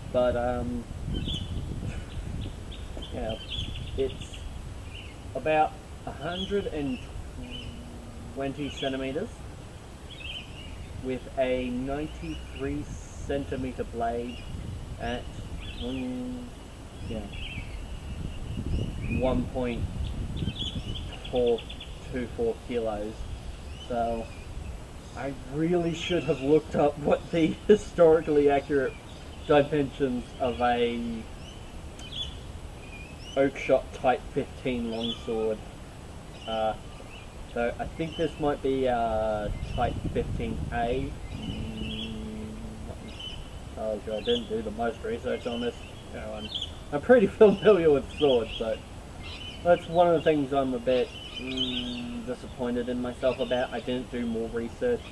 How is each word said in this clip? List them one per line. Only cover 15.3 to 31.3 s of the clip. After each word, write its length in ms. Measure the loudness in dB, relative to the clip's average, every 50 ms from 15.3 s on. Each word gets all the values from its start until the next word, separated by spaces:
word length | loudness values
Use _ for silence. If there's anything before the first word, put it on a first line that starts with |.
| -8 -8 -8 -8 -8 -8 -6 -8 -6 -6
one, 680 | -4 -4 -4 -4 -4 -4 -4 -4 -6 -6 -6 -8 -8 -10 -12 -12 -14 -14 -14 -14 -14 -12 -10 -10 -6 -6
yeah, 120 | -4 -4 -6 -6 -6 -8 -6 -6 -6 -6 -6 -6 -8 -8 -8 -8 -8 -8 -8 -8 -6 -6 -6 -6 -6 -6 -6 -4 -4 -4 -2 0 0 2 0 0 -2 -2 -2 0 2 4
one 260 | 4 4 4 2 2
point 360 | 0 -2 -2 0 0 0 0 -2 -2 -2 -2 -2 -2 -2 -2 -4 -4 -4 -2 -2 -2 -2 -2 -4 -4 -4 -4 -4 -4 -6 -6 -6 -8 -8 -8 -8 -2
four 300 | 2 4 4 4 4 2 0 -6 -10 -10 -10 -10 -12 -10 -10 -6 -4
two 140 | -4 -4 -4 -2
four 180 | 0 0 0 0 -2 -4 -4
kilos. 440 | -2 0 0 0 0 -2 -4 -6 -6 -6 -8 -8 -8 -8 -8 -10 -10 -10 -10 -10 -10 -10 -6 -2
So 380 | 0 0 2 2 0 -2 -4 -6 -8 -10 -10 -10 -8 -8 -8 -8 -8 -8 -10 -12 -12 -12 -14 -12 -8
I 180 | -6 -6 -6 -6 -6 -8 -6 0
really 420 | 2 2 4 4 4 4 2 0
should 300 | -2 0 0 2 2 2
have 160 | 2 2 2
looked 360 | 6 8 8 8 6 4 4
up 220 | 4 4 4 4 2
what 320 | 4 4 4 4 2 2
the 180 | 4 4 4 4
<laughs> 180 | 4 4 8
historically 840 | 8 8 8 8 4 6 10 10 12 10 10 8 6 6 8 8 8
accurate 460 | 8 6 4 4 4 4 4 2 0 -6 -10 -14 -14 -14 -12 -12 -12 -6 2
dimensions 800 | 6 8 8 8 6 4 2 2 0 0 0 0 2 2 0 -4 -6 -4 -2
of 200 | 0 0 2 2
a 640 | 4 4 4 4 4 2 2 0 -2 -4 -4 -6 -6 -8